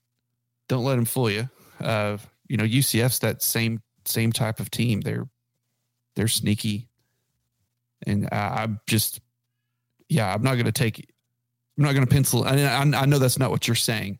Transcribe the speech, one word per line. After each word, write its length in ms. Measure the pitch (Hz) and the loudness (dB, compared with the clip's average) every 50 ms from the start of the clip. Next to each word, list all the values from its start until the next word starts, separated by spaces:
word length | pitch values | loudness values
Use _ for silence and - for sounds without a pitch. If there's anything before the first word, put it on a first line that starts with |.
| _ _ _ _ _ _ _ _ _ _ _ _ _ - | _ _ _ _ _ _ _ _ _ _ _ _ _ -4
don't 160 | 131 127 117 | -2 -2 0
let 140 | 139 131 120 | 0 0 0
'em 60 | 117 | 0
fool 240 | 113 - 131 123 107 | 0 0 0 0 0
you. 180 | 101 107 127 131 - _ - - - - | 0 -2 -4 -6 -10 _ -20 -20 -12 -8
Uh, 380 | - - 113 107 104 104 104 101 - - _ _ _ - | -4 -2 -2 0 -2 -2 -4 -6 -10 -16 _ _ _ -4
you 80 | 135 | -2
know, 80 | 107 107 | 0 0
U 180 | 110 117 139 | 2 2 2
C 180 | 131 - - 110 | 2 2 2 2
F's 200 | 120 127 117 - | 2 0 0 0
that 200 | - 110 - - | -2 -2 -2 -2
same, 400 | - - - 117 113 113 113 110 - _ _ _ - | -2 -2 -2 -2 -2 -2 -4 -6 -8 _ _ _ -10
same 280 | - - 117 113 113 | -4 -2 0 0 0
type 260 | 107 - 113 110 110 - | 0 0 -2 -2 -4 -6
of 100 | - - | -8 -6
team. 300 | - - 117 120 104 98 | -4 -2 0 0 0 -2
They're, 280 | - - 110 117 120 - _ _ _ _ _ _ _ _ _ _ _ _ _ _ _ _ - | -2 -4 -4 -6 -6 -8 _ _ _ _ _ _ _ _ _ _ _ _ _ _ _ _ -4
they're 140 | - 101 113 | -2 0 0
sneaky. 600 | - - 104 104 104 - - 107 101 107 120 - _ _ _ _ _ _ _ _ _ _ _ _ _ _ _ _ _ _ _ _ _ _ - | 0 0 0 0 -2 -2 -2 -4 -6 -6 -8 -14 _ _ _ _ _ _ _ _ _ _ _ _ _ _ _ _ _ _ _ _ _ _ -4
And, 200 | - 104 101 - | -2 -2 -2 -2
uh, 280 | - - 104 104 101 - 110 | -2 -2 -2 -2 -2 -2 -4
I'm 220 | 110 113 104 107 - | -4 -4 -6 -6 -4
just, 340 | - 117 107 - - - - - _ _ _ _ _ _ _ _ _ _ _ _ _ _ _ _ - | -2 0 0 0 -2 -6 -10 -18 _ _ _ _ _ _ _ _ _ _ _ _ _ _ _ _ -2
yeah, 260 | 139 127 107 95 98 | 0 0 0 0 0
I'm 80 | 104 | 0
not 140 | 123 135 131 | 0 0 0
gonna 160 | 120 117 110 | 0 0 0
take, 360 | 104 - 123 113 - - - _ _ _ _ _ _ _ _ _ _ _ _ _ _ | 0 0 -2 -2 -2 -6 -12 _ _ _ _ _ _ _ _ _ _ _ _ _ _
I'm 80 | - 143 | 0 2
not 80 | 147 | 2
gonna 140 | 135 139 131 | 2 2 4
pencil, 380 | 123 - 143 127 - - 180 - | 4 4 4 4 2 0 0 0
I, 180 | - 135 143 | 2 2 2
I, 180 | 143 135 117 135 | 2 2 2 2
I 240 | 139 151 127 120 139 | 2 2 4 4 4
know 140 | 143 147 139 | 4 4 4
that's 200 | 131 123 - 135 | 4 2 2 2
not 120 | 131 98 | 0 0
what 180 | 95 95 - - | 0 0 0 0
you're 60 | 117 | 0
saying. 440 | - - - 110 104 98 101 98 | 0 0 0 -2 -2 -4 -6 -8